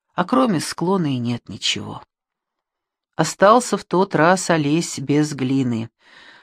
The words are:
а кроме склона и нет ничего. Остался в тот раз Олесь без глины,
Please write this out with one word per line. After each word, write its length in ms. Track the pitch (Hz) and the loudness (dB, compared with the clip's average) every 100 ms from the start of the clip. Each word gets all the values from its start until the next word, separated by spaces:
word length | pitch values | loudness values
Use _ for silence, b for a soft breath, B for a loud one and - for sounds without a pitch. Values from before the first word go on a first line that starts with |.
| _ - | _ -6
а 100 | 180 | 0
кроме 340 | 247 254 165 | 0 0 0
склона 540 | - - 170 196 151 | -4 -6 -2 0 -2
и 40 | 127 | -2
нет 300 | 120 120 - | -4 -6 -8
ничего. 540 | 98 - 101 104 - - _ _ _ _ _ _ _ _ _ _ - | -8 -6 -6 -8 -14 -18 _ _ _ _ _ _ _ _ _ _ -4
Остался 640 | 160 - 196 240 - 196 | -4 4 6 6 4 -4
в 60 | |
тот 320 | - 175 196 151 | -2 0 2 2
раз 340 | 160 185 - | 2 2 2
Олесь 500 | 165 143 156 165 - | 0 2 0 -2 -6
без 340 | 135 143 151 | -2 0 0
глины, 560 | 139 131 135 123 113 113 B B B B B | -2 -2 0 0 -4 -6 B B B B B